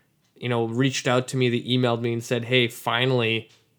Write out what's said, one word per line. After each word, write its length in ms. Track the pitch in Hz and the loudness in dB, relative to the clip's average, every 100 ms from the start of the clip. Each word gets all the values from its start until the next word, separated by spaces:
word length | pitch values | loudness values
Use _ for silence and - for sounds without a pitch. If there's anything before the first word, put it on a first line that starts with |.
| _ _ _ - | _ _ _ -10
you 140 | 123 | -4
know, 160 | 120 113 | -2 -2
reached 420 | 113 135 127 147 | 0 0 0 0
out 200 | 123 127 | 0 0
to 80 | 135 | 0
me, 120 | 123 | 0
they 120 | 117 | 0
emailed 400 | - 127 127 117 | 0 0 2 0
me 100 | 120 | -2
and 100 | 117 | -4
said, 220 | 117 123 117 | -2 -4 2
"Hey, 220 | 127 117 | 2 2
finally, 800 | - - 117 127 127 113 113 - _ _ | -2 -4 0 2 2 0 -2 -4 _ _